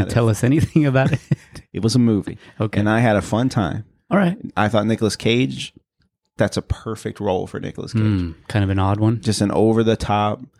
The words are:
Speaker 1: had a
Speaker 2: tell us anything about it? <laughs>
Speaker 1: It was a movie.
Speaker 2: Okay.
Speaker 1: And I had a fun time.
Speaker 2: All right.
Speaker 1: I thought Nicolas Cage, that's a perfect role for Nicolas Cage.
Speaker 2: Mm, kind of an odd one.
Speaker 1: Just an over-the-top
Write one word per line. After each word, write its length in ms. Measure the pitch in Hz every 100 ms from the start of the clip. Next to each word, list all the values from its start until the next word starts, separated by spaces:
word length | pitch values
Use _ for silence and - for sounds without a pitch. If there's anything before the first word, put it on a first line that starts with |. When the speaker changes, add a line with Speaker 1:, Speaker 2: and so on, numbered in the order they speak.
Speaker 1:
had 40 | 92
a 20 |
Speaker 2:
tell 160 | 113 117
us 140 | 107
anything 420 | 123 151 - 165 147
about 260 | 131 139
it? 80 | 135 -
<laughs> 40 | - - - -
Speaker 1:
It 80 | -
was 140 | 110 123
a 40 |
movie. 380 | 117 104 - - - -
Speaker 2:
Okay. 220 | 107 98
Speaker 1:
And 80 | 107
I 100 | 110
had 160 | 120 104
a 60 |
fun 260 | - 107 131
time. 380 | - 90 - - _ -
Speaker 2:
All 80 | -
right. 200 | 170 202 - -
Speaker 1:
I 100 | 104
thought 180 | 107 107
Nicolas 300 | 110 107 -
Cage, 560 | 110 120 131 127 - - _ _ _ _ _ -
that's 220 | 104 -
a 40 |
perfect 600 | - - 117 107 110 -
role 260 | 101 92 92
for 140 | -
Nicolas 320 | 92 - -
Cage. 80 | 110
Speaker 2:
Mm, 340 | 107 98 87 80 -
kind 120 | 107 98
of 40 |
an 80 | 98
odd 220 | 95 104
one. 220 | 110 117
Speaker 1:
Just 180 | 113 101
an 120 | 101
over-the-top 880 | 82 110 113 110 110 - 104 104 107 127